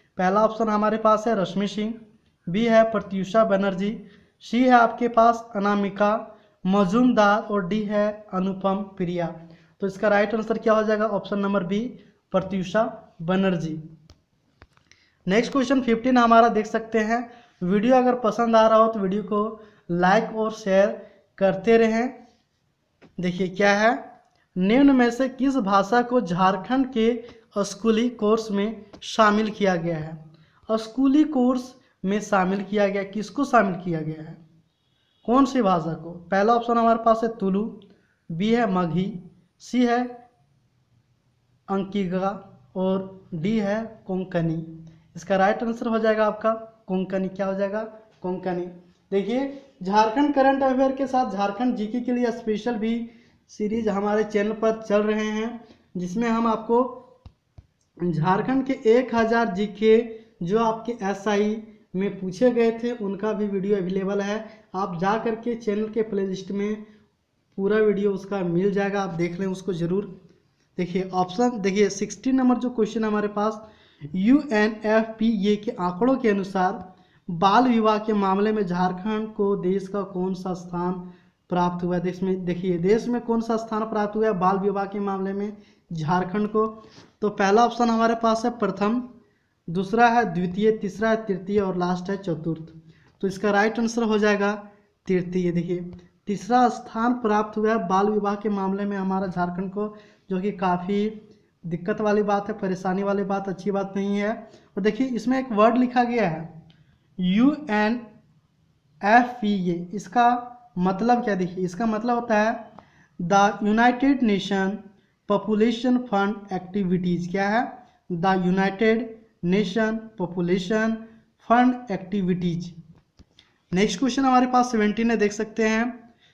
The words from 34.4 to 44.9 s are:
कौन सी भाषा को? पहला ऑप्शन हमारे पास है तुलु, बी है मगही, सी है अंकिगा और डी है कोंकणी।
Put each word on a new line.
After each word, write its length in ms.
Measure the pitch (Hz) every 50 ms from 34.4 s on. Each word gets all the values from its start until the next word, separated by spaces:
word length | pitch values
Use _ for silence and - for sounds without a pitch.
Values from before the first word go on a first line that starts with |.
| - _ _ _ _ _ _ _ _ _ _ _ _ _ _ _ _
कौन 180 | - 233 277 285
सी 160 | 254 - 262
भाषा 300 | 220 190 185 170 156 170 165
को? 160 | - - - - - - -
पहला 240 | 196 196 202 220 240
ऑप्शन 240 | 233 233 240 233 233
हमारे 200 | 226 226 226 226 226
पास 160 | 233 220 226
है 60 | 240 220 226
तुलु, 260 | - 196 190 190 202 220 240 - - - - - _ _ _ _ _ _ -
बी 200 | 165 160 202 220
है 200 | 226 240 240 202
मगही, 340 | 185 185 180 165 156 180 190 214 233 - - - - _ _ _ _ _
सी 220 | - - - 247 247
है 180 | 240 233 247 247 247 - - - _ _ _ _ _ _ _ _ _ _ _ _ _ _ _ _ _ _ _ _ _ _ _ _ _ _ _ _ -
अंकिगा 640 | 196 196 190 196 202 202 196 175 180 185 190 196 202 190 - - - - _ _ -
और 520 | 190 185 190 190 196 190 - - - - - 185
डी 220 | 160 156 202 226 226
है 220 | 196 196 208 220 226 214 - - -
कोंकणी। 580 | - 185 185 180 180 - 170 165 165 160 165 160 - - - - -